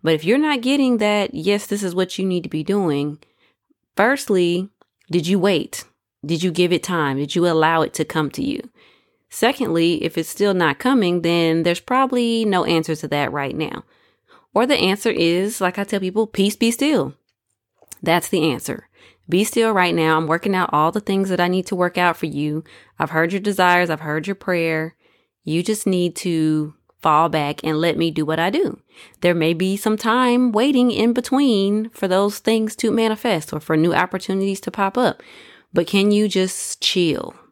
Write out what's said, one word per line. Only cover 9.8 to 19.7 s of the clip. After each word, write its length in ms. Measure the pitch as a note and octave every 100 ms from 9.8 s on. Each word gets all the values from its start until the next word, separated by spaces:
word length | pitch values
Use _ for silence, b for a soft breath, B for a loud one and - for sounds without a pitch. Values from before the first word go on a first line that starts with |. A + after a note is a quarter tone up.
| E3+ E3+
if 120 | - F3
it's 140 | D#3+
still 240 | - G3+
not 240 | F#3 D#3+ C#3
coming, 460 | C4 C4+ F#3 F3
then 400 | E3 E3+ E3 E3
there's 160 | E3 E3+
probably 680 | - B3+ C4 B3 A#3 A3+ A3
no 200 | F#3+ -
answer 300 | E3 D#3+ D#3
to 120 | D3
that 240 | D3 C#3+
right 240 | D3 C#3 C#3+
now. 280 | D#3 - - b b b b b b
Or 140 | G3 B3+
the 80 | C#4+
answer 340 | F#3 G3+ A#3
is, 500 | - E3+ F3 G3 A#3
like 200 | F#3 F3+
I 60 | G3+
tell 140 | G3+
people, 280 | F#3+ G3 G#3+
"Peace, 280 | - G3 G#3
be 140 | A#3
still." 460 | A#3 C#4+ C4+ C#3 - _ _ _ _ _ _ _ -
That's 240 | - E3+ -
the 240 | F#3 D#3
answer. 380 | A#2+ - - - b b b b
Be 160 | F3
still 280 | G#3+ - A3+